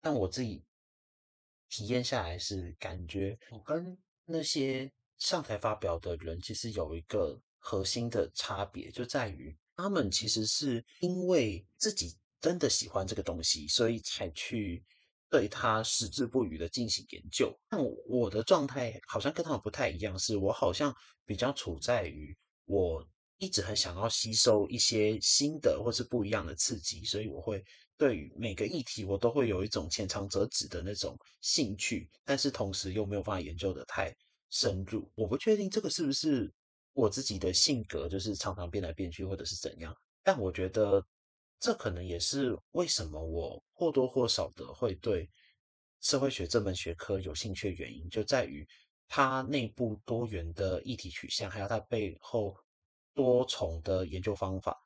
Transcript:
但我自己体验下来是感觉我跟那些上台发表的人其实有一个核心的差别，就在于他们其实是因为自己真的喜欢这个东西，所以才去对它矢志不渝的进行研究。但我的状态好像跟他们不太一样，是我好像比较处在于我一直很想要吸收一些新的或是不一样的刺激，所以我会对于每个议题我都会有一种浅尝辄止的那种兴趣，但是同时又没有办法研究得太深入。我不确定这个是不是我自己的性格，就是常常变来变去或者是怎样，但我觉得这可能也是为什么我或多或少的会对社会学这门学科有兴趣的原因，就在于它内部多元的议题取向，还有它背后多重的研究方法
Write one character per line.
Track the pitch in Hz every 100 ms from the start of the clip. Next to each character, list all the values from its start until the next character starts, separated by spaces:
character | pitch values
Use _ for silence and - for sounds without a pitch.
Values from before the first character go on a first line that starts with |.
但 | 160
我 | 139 92
自 | 123
己 | 123 95 - _ _ _ _ _ _ _ _ _ _
体 | - 104
验 | 123
下 | 123 127
来 | 87 87
是 | - 98 87 -
感 | 92 90 85
觉 | 98 98 110 -
我 | 110
跟 | - 156 180 185 _ _
那 | - 165
些 | 143 160 135 131 135 _ _ _
上 | - 175
台 | 139 107
发 | 113
表 | 107 95 85
的 | 90 85
人 | 82 85
其 | -
实 | - 117
有 | 98 78 82
一 |
个 | 80 104 85 - _ _
核 | - 104
心 | 95 - 120
的 | 110 82
差 | - - 98
别， | 101 - -
就 | -
在 | 120 143 113
于 | 78 71 78 _ -
他 | 185
们 | 190 107
其 | 87 107
实 | 113 110
是 | - 143 120 120 -
因 | 175 185 180
为 | 175 113 87 - _
自 | 214
己 | 214 - - _ _
真 | - 180
的 | 147
喜 | - 98
欢 | 101
这 | 95 104
个 |
东 | 92 87
西， | 78 78 76
所 | - 117
以 | 113
才 | - - 95
去 | - - 117 101 85 - _ _ _ _
对 | 151 104
它 | - 120 110
矢 | 110 - 107
志 | - 120
不 | 131
渝 | 101 80
的 | 85
进 | - 117
行 | - -
研 | - 87
究。 | - 127 - _
但 | 208 135 110 -
我 | 123 110
的 | 104
状 | 113 185 139
态 | 131 120 110 -
好 | -
像 | 135
跟 | 156
他 | 165
们 | 131
不 | 107
太 | - 120
一 | 80
样， | 104 92
是 | - 104
我 | 95
好 | - -
像 | 95 147 - - _
比 | -
较 | 104 123
处 | 139 - -
在 | - 117 87
于 | 71 71 - _ _ _
我 | 98 90 80 78 _ _ _
一 | 190
直 | -
很 | 90
想 | 104 - 90
要 | 113
吸 | - 113
收 | 110 - 107 98
一 | 120
些 | - 113 107 107
新 | - - 143 156
的 | - 73
或 | 113
是 | 113
不 | 120 120
一 | 101
样 | 107 82
的 |
刺 | 82 - 110
激， | - 78
所 | 98 101
以 | 107
我 | -
会 | - 101 95 - _ _
对 | 147
于 | 101 73 -
每 | 113
个 | 92 104
议 | 170
题 | 123 -
我 | 98 98
都 | 120
会 | 139 120
有 | 92
一 | 104
种 | 107 82
浅 | - 98
尝 | - 98
辄 | 98 104
止 | - 104
的 | 87
那 | 90
种 | 104 - - - _
兴 | - - 120 107
趣， | - 101 - _
但 | - 139
是 | 139
同 | - 101
时 | 95 95
又 | 98 101
没 | 101
有 |
办 | 101 95
法 |
研 | 78 80
究 | 95
得 | 78 64
太 | - - - _ _ _
深 | - 120 92
入。 | 95 113 -
我 | - 107
不 | 127
确 | - 214
定 | 196
这 | 214
个 | 175
是 | -
不 | 151
是 | 135 156 139 101 _ _ _ _
我 | - 110
自 | 101
己 | 131 95
的 | 92
性 | 90 - 131
格， | 107 78 69
就 | 95
是 | 98 98
常 | -
常 | 92 87
变 | 101
来 | 87
变 | 80 87
去 | 82
或 | 92
者 | 98 -
是 | -
怎 | - -
样， | 76 - _ _
但 | - 156
我 | 95
觉 | 90 92
得 | 110 104 101 95 _ _ _ _ _
这 | -
可 | 226 113
能 | 87 92
也 | 85
是 | - 139 131 104 _
为 | - 175
什 | -
么 | 78 76
我 | 82 82 82 - _
或 | _ 170
多 | 143 127
或 | - 120
少 | - 82
的 | - -
会 | - 120
对 | 90 - 95 - _ _ _ _ _ _ _
社 | - 135
会 | 135
学 | - 92
这 | 120
门 | 95
学 | 92 -
科 | 85 - 98
有 | 92
兴 | - 110
趣 | 92 101
的 |
原 | 87 62
因， | 62 80
就 | 107
在 | 104 135
于 | 107 71 76 - _ _ _
它 | - 135 131
内 | 131 143 113
部 | - 123 107
多 | - 117 117
元 | 101 80
的 | 80 95 92
议 | -
题 | 117 92
取 | - -
向， | - 98
还 | 98
有 | 101
它 | 90
背 | - 117 104 -
后 | - 117 101 95 _ _ _ _ _
多 | - 127 123 123
重 | - 85 80
的 | 80 95 90
研 | 92
究 | 95
方 | 98 95 95
法 | - -